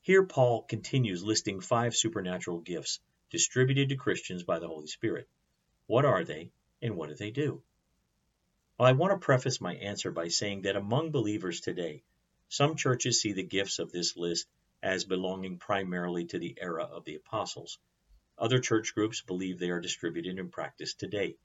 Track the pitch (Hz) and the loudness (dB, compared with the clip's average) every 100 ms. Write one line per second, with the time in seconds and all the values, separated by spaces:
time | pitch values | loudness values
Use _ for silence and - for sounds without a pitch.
0 | - 190 185 - 123 113 - 110 - 139 | 8 6 6 4 4 4 -2 -6 0 2
1 | 117 90 101 107 - 95 90 117 120 - | 2 0 0 0 0 -6 0 2 2 2
2 | 113 107 92 90 90 87 80 82 - - | 0 0 -2 -4 -4 -6 -4 -6 -4 -8
3 | _ _ _ 107 - 127 127 135 139 135 | _ _ _ 0 2 4 4 4 2 0
4 | - 90 - 90 87 82 82 78 76 - | 0 -2 -2 -8 -2 -2 -2 -10 -10 -4
5 | 113 82 - _ _ _ _ _ - 113 | -2 -2 -8 _ _ _ _ _ 2 4
6 | 139 95 85 76 85 _ _ _ 117 92 | 6 4 0 -6 -10 _ _ _ -4 -4
7 | 76 76 104 127 147 - _ _ _ _ | -6 -6 -6 -2 -2 -4 _ _ _ _
8 | _ _ _ _ _ _ _ - 123 131 | _ _ _ _ _ _ _ 6 8 8
9 | 180 190 - 127 - - 90 85 101 101 | 4 4 4 4 4 -2 -4 -4 -6 -4
10 | 92 85 85 - 104 98 98 98 101 131 | -4 -2 -2 -2 -2 -2 -2 -2 0 0
11 | 165 147 104 107 90 85 - 90 82 76 | 2 0 0 0 -4 -4 -4 -4 -6 -8
12 | _ _ _ _ _ - 196 151 135 123 | _ _ _ _ _ 2 2 2 0 2
13 | 127 117 104 95 92 95 98 - 82 87 | 2 2 0 -2 -2 -2 -2 -4 -4 -2
14 | 85 - 87 85 - _ _ _ 98 92 | -4 -2 -2 -2 -6 _ _ _ -2 -2
15 | 87 92 92 92 95 90 - 101 95 90 | 0 -2 -2 -4 -6 -10 -2 -2 0 -2
16 | 87 87 85 85 85 - 90 82 - 85 | -2 -2 -4 -6 -6 -8 -6 -4 -6 -8
17 | 80 76 - 110 90 - - - _ _ | -12 -12 -8 -6 -6 -8 -14 -16 _ _
18 | _ - _ - 113 127 - 110 110 - | _ -20 _ -4 2 2 4 2 2 -2
19 | 110 120 - 92 95 90 90 87 85 - | -2 -2 -6 -4 -4 -2 -2 -2 -4 -6
20 | 85 85 82 95 90 - 78 - 78 - | -4 -4 -6 -6 -8 -8 -10 -8 -10 -8
21 | 104 101 87 - | -6 -4 -4 -6